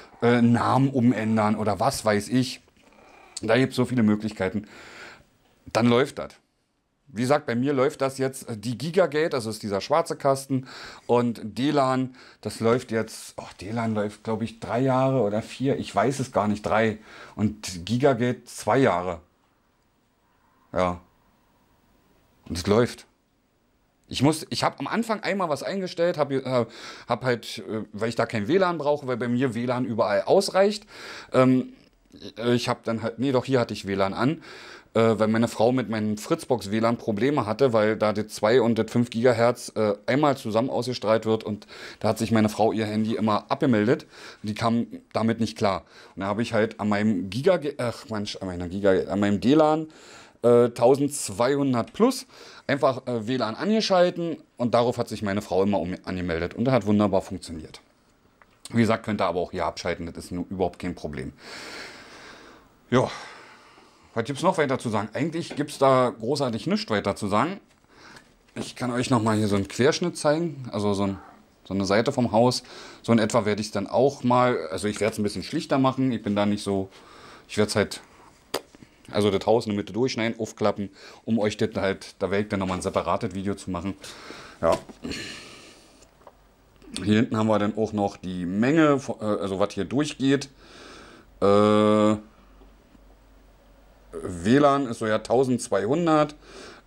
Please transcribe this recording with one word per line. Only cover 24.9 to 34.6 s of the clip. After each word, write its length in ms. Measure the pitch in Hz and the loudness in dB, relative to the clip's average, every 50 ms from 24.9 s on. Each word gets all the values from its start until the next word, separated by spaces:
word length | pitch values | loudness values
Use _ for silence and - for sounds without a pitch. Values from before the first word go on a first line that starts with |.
| 151 214 233 - 214 - | -2 -2 -2 -2 -4 -4
einmal 280 | - 160 190 202 185 160 | -2 -4 -2 -2 -2 -2
was 140 | 143 131 | -2 -4
eingestellt, 560 | - 120 185 196 185 175 - 165 170 175 - 151 | -4 -4 -4 -4 -6 -6 -2 0 0 0 2 0
hab, 120 | 143 135 | -2 0
äh, 360 | 135 131 131 127 131 123 113 - - - - - - - - | 0 -2 -2 0 0 0 0 0 -6 -14 -18 -18 -18 -16 -6
hab 180 | - 117 110 127 | -4 -4 -2 0
halt, 380 | 131 120 107 - - - 113 92 92 | -2 -2 -2 -4 -10 -14 -12 -10 -8
äh, 140 | 107 110 101 - | -6 -6 -6 -8
weil 180 | - 98 113 120 | -6 -6 -4 -2
ich 60 | 117 | 0
da 100 | - 113 | -2 -2
kein 220 | - - 107 101 110 | 0 -2 -4 0 2
W 100 | 180 196 | 2 2
lan 180 | 185 180 170 | 2 2 0
brauche, 300 | 151 139 147 147 147 139 | 0 0 0 0 0 -2
weil 100 | 127 127 | -4 -4
bei 120 | 110 123 120 | -2 -2 -2
mir 260 | 123 120 139 127 104 | 0 0 0 0 0
W 100 | 120 123 | -2 -4
lan 220 | 123 120 127 127 | -2 -2 -2 -2
überall 360 | 101 113 107 104 104 101 98 | -2 0 0 0 2 2 0
ausreicht, 640 | - - 151 196 196 - - 190 202 214 208 - - - - - - - - - - - | 2 4 4 4 4 2 2 2 2 2 2 -2 -10 -16 -20 -18 -16 -16 -16 -16 -10 0
ähm, 400 | - 127 131 131 127 127 - - - - - _ _ _ _ _ - - - 101 - 107 | 2 4 6 6 4 4 0 -2 -10 -20 -20 _ _ _ _ _ -20 -18 -18 -16 -12 -4
äh, 160 | 117 120 120 | 0 2 2
ich 140 | 117 - 123 | 2 2 -2
hab 160 | 117 - - | -4 -2 -2
dann 180 | 113 113 110 | -4 -4 -2
halt, 160 | 113 110 - - | -4 -6 -4 -2
nee, 140 | 131 139 | -2 0
doch, 140 | 123 123 120 | 0 0 2
hier 140 | 127 135 120 | 2 2 2
hatte 140 | 113 - 107 | 2 0 -4
ich 120 | 104 95 | -6 -4
W 80 | 98 98 | -4 0
lan 200 | 95 95 98 95 | 0 0 0 0
an, 280 | - - 143 165 - - - - - | 0 0 0 0 -2 -8 -16 -20 -20